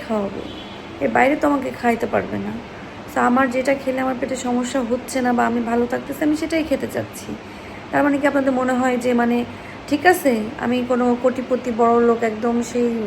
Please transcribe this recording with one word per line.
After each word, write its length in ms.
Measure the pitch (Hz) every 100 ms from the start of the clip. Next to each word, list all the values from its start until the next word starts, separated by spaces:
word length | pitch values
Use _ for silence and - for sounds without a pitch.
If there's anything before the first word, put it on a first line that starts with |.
| -
খাওয়াবে, 340 | 214 - - - - - - - - -
এর 60 |
বাইরে 240 | 226 262 302
তো 120 | 294
আমাকে 240 | 285 262 -
খাইতে 240 | 240 226 226
পারবে 320 | 220 - 202
না। 140 | 202 233 - - - - - 262
So 40 |
আমার 320 | 247 247 269
যেটা 220 | 254 262
খেলে 280 | 277 269 254
আমার 140 | 262 247
পেটে 160 | 262 254
সমস্যা 440 | 247 247 247 269
হচ্ছে 420 | 226 254 - 269
না 120 | 247
বা 120 | 240 233
আমি 160 | 240
ভালো 240 | 233 240 240
থাকতেছি, 380 | 247 254 269
আমি 120 | 302 302
সেটাই 260 | 320 330
খেতে 240 | 311 262 220
চাচ্ছি। 420 | - 110 - - 151 - - - - -
তার 120 | -
মানে 140 | 285 277
কি 100 | 285
আপনাদের 240 | 277 269
মনে 220 | 254 254
হয় 240 | 254 262 247
যে 160 | 247
মানে 320 | 240 233 240 240 - - - -
ঠিক 180 | 294 359
আছে 380 | 359 285 226 214 -
আমি 260 | 240 247 247
কোনো 280 | 247 247 240
কোটিপতি 500 | 254 254 240 247 254 226
বড় 220 | 233 233
লোক 240 | 233 226
একদম 400 | 226 214 233 233
সেই 400 | 233 247 240 226